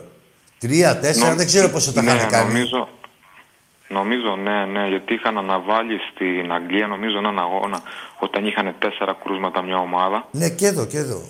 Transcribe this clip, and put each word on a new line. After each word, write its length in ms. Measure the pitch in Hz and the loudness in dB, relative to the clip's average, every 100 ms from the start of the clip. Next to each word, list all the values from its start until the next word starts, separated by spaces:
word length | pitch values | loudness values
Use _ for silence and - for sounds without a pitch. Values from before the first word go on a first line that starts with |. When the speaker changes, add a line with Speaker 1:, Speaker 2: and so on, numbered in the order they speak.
| - - _ _ _ - | -14 -20 _ _ _ -8
Speaker 1:
Τρία, 400 | 117 160 165 - | 0 4 6 4
τέσσερα, 300 | 143 147 160 | 2 4 4
Speaker 2:
Νο-, 60 | 160 | 4
Speaker 1:
δεν 100 | 170 | 4
ξέρω 240 | 196 185 | 6 6
πόσο 240 | 160 - | 4 0
τα 80 | 135 | 2
Speaker 2:
ναι, 100 | 120 | 4
Speaker 1:
είχαν 180 | 123 110 | 4 4
κάνει. 180 | 113 110 | 4 4
Speaker 2:
νομίζω, 340 | 117 120 127 - - - _ - - - _ _ _ - | 2 0 -2 -4 -8 -20 _ -20 -20 -20 _ _ _ -6
νομίζω, 480 | 98 104 123 113 95 | -2 0 0 0 -2
ναι, 300 | 101 104 98 | -2 0 -2
ναι, 220 | 101 98 | -2 0
γιατί 260 | 95 - | -2 -2
είχαν 240 | 113 113 107 | -2 -2 -2
αναβάλει 600 | 95 95 90 110 113 101 - | 0 -2 2 0 0 -4 -6
στην 380 | - 95 90 87 | -4 -2 0 -2
Αγγλία, 360 | 85 87 98 107 | -4 0 0 0
νομίζω, 300 | 98 110 101 | -2 -2 -2
έναν 220 | 104 98 | -2 0
αγώνα, 420 | 87 95 101 90 - - - - | -2 -2 -4 -6 -10 -16 -16 -8
όταν 260 | 98 101 104 | -4 -2 -2
είχαν 300 | 104 95 90 | -2 -2 -2
τέσσερα 380 | 104 - 95 95 | -4 -2 -4 -4
κρούσματα 380 | 98 95 95 92 | -4 -4 -2 -4
μια 160 | 90 92 | -2 -2
ομάδα. 500 | 90 90 95 110 - | 0 0 0 0 -4
Speaker 1:
Ναι, 180 | 139 170 | -2 -2
και 160 | 170 202 | 0 0
εδώ, 180 | 160 113 | 0 -4
και 120 | 151 | -4
εδώ, 240 | 135 101 | -4 -6